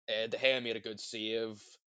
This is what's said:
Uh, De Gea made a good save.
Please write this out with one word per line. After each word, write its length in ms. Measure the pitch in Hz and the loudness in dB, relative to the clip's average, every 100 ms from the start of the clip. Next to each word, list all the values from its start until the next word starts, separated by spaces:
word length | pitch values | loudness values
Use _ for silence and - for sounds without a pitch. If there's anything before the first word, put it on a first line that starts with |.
| - | -2
Uh, 180 | 107 113 | 0 0
De 100 | 110 | 4
Gea 260 | 131 131 | 4 4
made 140 | 120 110 | 2 -4
a 40 | |
good 200 | 110 104 | -4 -8
save. 600 | - 113 107 113 113 101 - - | -8 -4 -2 0 -2 -6 -16 -20